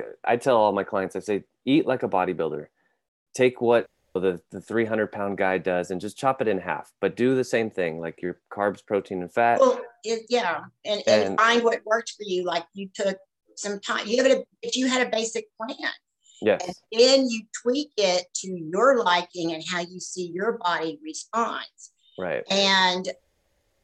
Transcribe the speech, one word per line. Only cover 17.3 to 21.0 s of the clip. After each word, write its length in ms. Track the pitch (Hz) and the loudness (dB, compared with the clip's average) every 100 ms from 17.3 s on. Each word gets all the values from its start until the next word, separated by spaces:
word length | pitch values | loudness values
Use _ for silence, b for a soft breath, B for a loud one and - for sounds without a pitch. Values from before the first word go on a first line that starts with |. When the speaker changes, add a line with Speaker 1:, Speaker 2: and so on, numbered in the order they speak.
| 226 - - | -2 -8 -6
Speaker 2:
tweak 300 | 233 269 294 - | -2 -2 -2 0
it 300 | 196 180 - - | 2 2 -2 -8
to 120 | 190 | -8
your 560 | 180 156 185 247 254 | -8 -4 2 4 4
liking 480 | 180 175 - 175 165 | 4 2 0 -4 -4
and 80 | 160 160 | -4 -4
how 120 | 175 | -6
you 180 | 175 180 | -6 -10
see 320 | - 185 175 | -12 -8 -8
your 240 | 170 214 - | -4 -2 -2
body 400 | - 165 165 147 | 0 0 -2 -6